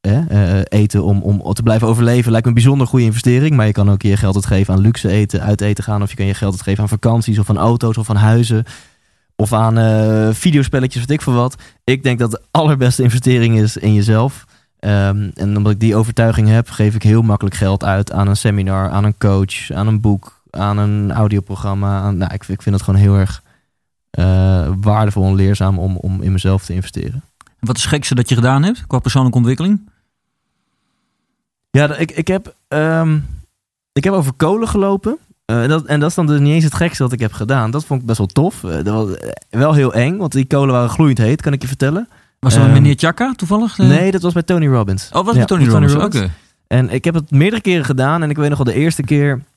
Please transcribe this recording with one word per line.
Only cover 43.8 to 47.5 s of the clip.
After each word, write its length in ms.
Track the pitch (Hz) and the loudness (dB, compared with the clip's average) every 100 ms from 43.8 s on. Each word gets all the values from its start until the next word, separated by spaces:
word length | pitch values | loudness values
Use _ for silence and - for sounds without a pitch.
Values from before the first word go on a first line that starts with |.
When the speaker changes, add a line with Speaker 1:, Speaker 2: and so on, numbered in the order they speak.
| 127 | 4
Speaker 1:
Nee, 220 | 147 185 | 4 2
dat 120 | 190 | 0
was 100 | 175 | -2
bij 100 | 170 | -2
Tony 240 | 160 180 151 | 0 0 2
Robbins. 400 | 127 101 95 - | 2 0 -4 -4
Speaker 2:
Oh, 120 | 151 | -4
was 20 | 185 | 0
Speaker 1:
Ja, 60 | |
Speaker 2:
bij 120 | 127 | 0
Tony 180 | - 185 | 2 2
Speaker 1:
met 80 | 131 | 4
Tony 160 | 110 98 | 4 4
Speaker 2:
Robbins? 160 | 143 | 2
Speaker 1:
Robbins. 220 | 196 139 | 0 -2
Speaker 2:
Oké. 100 | 95 80 _ _ _ | -4 -6 _ _ _
Speaker 1:
En 240 | 123 127 | 0 0
ik 140 | 123 | -2
heb 100 | 170 | -2
het 160 | 165 156 | -2 0
meerdere 320 | 139 175 | 2 2